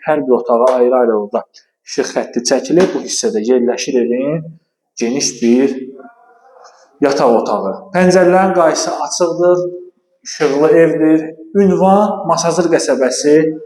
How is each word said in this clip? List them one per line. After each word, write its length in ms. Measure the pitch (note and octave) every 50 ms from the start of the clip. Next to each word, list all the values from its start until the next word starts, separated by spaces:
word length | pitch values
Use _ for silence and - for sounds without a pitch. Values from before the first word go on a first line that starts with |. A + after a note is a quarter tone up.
| -
Hər 160 | - D#3 D3 C#3
bir 100 | C3 B2
otağa 320 | A#2 - - A#2+ A2+ A#2+ B2+ B2+
ayrı-ayrı 400 | B2+ B2 B2 B2+ B2+ B2 A#2 A2
orada 260 | G#2+ G#2 G2+ - A2+ - _ _ - _ _ _ _ _ -
işıq 200 | - - B2+ - -
xətti 260 | C3 A2+ - - B2 A#2+ -
çəkilib. 440 | C#3+ B2+ - - - F3 F#3+ - -
Bu 80 | C3+ -
hissədə 380 | - - - - A2+ G2 G#2+ G#2+ A#2
yerləşir 480 | B2+ B2+ A#2+ A#2 A#2 A#2 - - B2+ B2 A#2
evin 420 | A#2 A#2+ B2 C3+ C#3+ D#3 E3 D#3+ E3 - - _ _ _ _ _ _ _ -
geniş 280 | A#2+ A2+ B2 C#3+ B2+ A#2+ - - A#2+
bir 320 | A#2 A#2+ B2+ C#3 C#3 C3 B2+ - - - - - - _ _ _ _ _ _ _ _ _ - - - _ _ _ _ _ _ C#3+
yataq 300 | C#3 - - D#3 B2+ A#2 A2
otağı. 320 | - - G#2+ G2+ F#2+ F#2+ F#2+ - - - -
Pəncərələrin 600 | F3 F#3 F#3 F3+ F#3 F3+ F3 F3+ F#3 F#3+ F#3+ F3+
qayısı 340 | F3+ F3 D#3+ D3 - - - - - -
açıqdır, 540 | - - - F3+ E3 E3 E3 F3 F3+ F3+ F3+ F3+ F3+ F3+ - - - _ _ _ _ _ _ _
işıqlı 420 | - - - D#3 C#3 C3+ C#3+ D3+ D#3 D3+ E3 E3
evdir. 440 | D#3+ D3+ D3+ D#3 D#3 D#3 D#3+ D#3 - - - - - - G3
Ünvan 680 | G3+ G3 F3+ E3 F3+ F#3+ G3 G3+ G#3+ G3 F#3 D#3 - E3
Masazır 400 | E3 D#3+ - E3+ D#3+ E3+ F3 E3 E3
qəsəbəsi 600 | C#3+ - - C3+ B2 C3+ B2 - - - D3 D3+ D#3+ D#3+ D#3+ D#3 - -